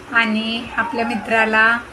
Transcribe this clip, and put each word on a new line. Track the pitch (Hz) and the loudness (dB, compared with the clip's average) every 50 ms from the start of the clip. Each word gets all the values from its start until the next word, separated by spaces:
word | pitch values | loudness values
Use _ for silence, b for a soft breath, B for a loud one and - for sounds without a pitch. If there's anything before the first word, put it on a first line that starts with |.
| B - 240 | B -2 0
आणि | 233 226 220 214 220 220 226 226 233 254 - - | 0 2 2 0 -2 -2 -4 -6 -6 -8 -8 -4
आपल्या | 233 220 - - 233 226 | -4 -4 -4 -2 -2 -2
मित्राला, | 233 240 202 - - 220 226 220 220 220 220 220 226 233 240 - - | -2 -4 -4 -2 0 2 2 2 2 4 4 4 4 4 2 -2 -8